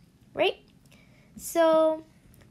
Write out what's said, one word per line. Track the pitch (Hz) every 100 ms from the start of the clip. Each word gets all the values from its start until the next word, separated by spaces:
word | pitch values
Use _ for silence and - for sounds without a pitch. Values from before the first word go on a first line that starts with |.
| _ _ _
right? | - 381 - _ _ _ - _ _ _ -
So | - 330 320 320 320 320 320 _ _ - -